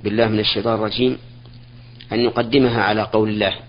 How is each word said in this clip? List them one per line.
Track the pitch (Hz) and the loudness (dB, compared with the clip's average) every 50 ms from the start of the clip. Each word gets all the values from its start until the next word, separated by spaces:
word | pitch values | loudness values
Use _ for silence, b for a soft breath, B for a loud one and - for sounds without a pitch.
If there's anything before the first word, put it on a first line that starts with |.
| 104 | -4
بالله | 104 104 110 117 110 | -2 0 2 2 2
من | 110 107 | 2 0
الشيطان | 107 - - 117 104 117 113 | 0 0 -2 -2 0 0 0
الرجيم | 104 107 107 101 113 123 127 127 - - - - - - - - - - - - - - - - - - - | 0 -2 -4 -2 0 0 0 0 -2 -10 -20 -20 -20 -20 -20 -20 -20 -20 -20 -20 -20 -20 -20 -20 -20 -12 -6
أن | 110 110 | -2 0
يقدمها | 120 117 - 117 120 113 117 139 131 123 117 117 | 0 0 0 0 -2 2 2 4 4 4 2 2
على | 101 101 107 107 | 0 2 2 0
قول | 104 95 - 107 107 107 | -2 0 0 0 0 0
الله | 107 107 104 95 92 - - | 0 0 0 -2 -2 -4 -12